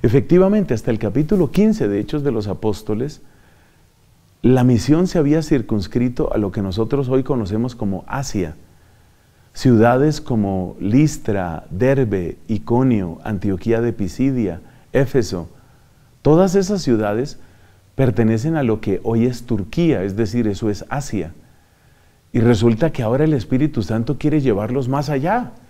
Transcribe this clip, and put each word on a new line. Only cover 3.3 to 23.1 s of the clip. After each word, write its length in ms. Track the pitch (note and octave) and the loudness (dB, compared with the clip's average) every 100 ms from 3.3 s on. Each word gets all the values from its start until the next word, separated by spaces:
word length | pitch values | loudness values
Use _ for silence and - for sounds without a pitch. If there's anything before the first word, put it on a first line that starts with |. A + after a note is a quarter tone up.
| _ _ _ _ _ _ _ _ _ _ _ | _ _ _ _ _ _ _ _ _ _ _
la 200 | - B2+ | 2 4
misión 460 | B2 A#2+ - D3+ F3+ | 4 2 2 2 2
se 100 | F3+ | 2
había 240 | C#3+ D#3 | 2 2
circunscrito 920 | D#3 C#3+ G#2+ G#2+ F#2 B2 B2 B2 - | 2 0 0 -4 -2 0 -2 -2 -2
a 60 | - | -2
lo 140 | G2+ | -2
que 100 | F#2 | -2
nosotros 460 | G2 F#2 A2+ C#3 B2+ | -4 -2 -2 -2 0
hoy 160 | C3 | 0
conocemos 500 | C3 C3 G2 A2 B2 | 0 -2 -2 -2 -4
como 300 | B2 G#2 F#2+ - | -4 -6 -6 -6
Asia. 480 | B2+ C3+ G#2+ E2+ D#2 - _ _ _ _ _ _ _ _ | -8 -4 -4 -4 -8 -20 _ _ _ _ _ _ _ _
Ciudades 680 | - C3+ A#2 A#2 B2+ D3+ D3+ | 0 4 6 6 4 2 0
como 560 | - A#2 G2 F#2+ F2+ - | -4 -2 0 -2 -6 -6
Listra, 880 | F#2+ B2 D3+ - - G2+ F2 D#2+ - | 0 2 2 0 -4 -4 -4 -8 -10
Derbe, 680 | F2+ B2 C#3 B2 G2 E2+ - - | -2 0 2 0 -2 -4 -10 -6
Iconio, 720 | G#2+ - A#2 C3+ A2+ F2+ E2 | -6 0 2 2 0 -2 -8
Antioquía 560 | - G#2 G#2 F#2+ A2+ A2+ | -8 -4 -4 -4 -2 -2
de 120 | A#2 | -2
Pisidia, 680 | A2 F#2+ - C3 C3 G2+ E2+ - - _ | -4 -6 -2 -2 0 -4 -6 -14 -20 _
Éfeso, 560 | - C#3 C3+ G#2 F2+ D#2+ - _ _ _ _ _ _ | 0 2 0 0 -4 -8 -16 _ _ _ _ _ _
todas 320 | D3+ D#3+ F#3+ | 2 4 4
esas 260 | G3 F#3 G3+ | 2 0 -2
ciudades 600 | D3 A2+ G#2+ G#2+ C#3+ - - - _ _ _ - | 0 0 2 -2 -4 -8 -20 -20 _ _ _ 0
pertenecen 580 | C3 F#2+ A2 A2 C#3+ | 0 2 2 2 0
a 80 | D#3+ | 0
lo 180 | B2+ G#2+ | 0 0
que 200 | - F#2+ | -2 -2
hoy 240 | A2+ A2+ A#2+ | 0 0 0
es 200 | A#2+ - | -2 -4
Turquía, 580 | G#2+ F2+ - E3+ A#2 | -4 -4 0 0 2
es 100 | G2 | -2
decir, 320 | F#2+ A2 A#2+ G#2+ | -2 -2 0 -2
eso 240 | F#2+ A2+ | -2 -4
es 140 | G2 - | -4 -6
Asia. 420 | C3 C3+ G#2 E2 - - _ _ _ _ _ _ _ _ | -8 -4 -6 -6 -12 -20 _ _ _ _ _ _ _ _
Y 60 | B2 | 2
resulta 540 | A#2 A2+ A#2 A2 D#3+ | 4 4 4 2 0
que 100 | - | 0
ahora 220 | A2 | -2